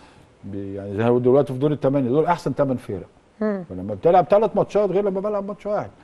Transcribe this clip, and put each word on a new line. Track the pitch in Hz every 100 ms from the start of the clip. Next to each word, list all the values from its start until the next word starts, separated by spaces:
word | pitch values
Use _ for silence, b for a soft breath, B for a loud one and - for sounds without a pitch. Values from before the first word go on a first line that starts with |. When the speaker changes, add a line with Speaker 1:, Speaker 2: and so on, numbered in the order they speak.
| b b b _
Speaker 1:
ب-، | 101
يعني | 98 98 98 101 101
زي | 117 123
دلوقتي | 123 139 135
في | 127
دور | 151
الثمانيه، | 147 135 143 120
دول | 151 156
احسن | 170 160
ثمان | 123 - 127
فرق. | - 92 - _ _ -
Speaker 2:
مم. | 214 196 170
Speaker 1:
فلما | 92 98
بتلعب | 104 165 180
ثلاث | - 208 220 202
ماتشات | - 202 208
غير | 180
لما | 202 190
بلعب | 208 202 202
ماتش | 202 202
واحد. | 202 104 -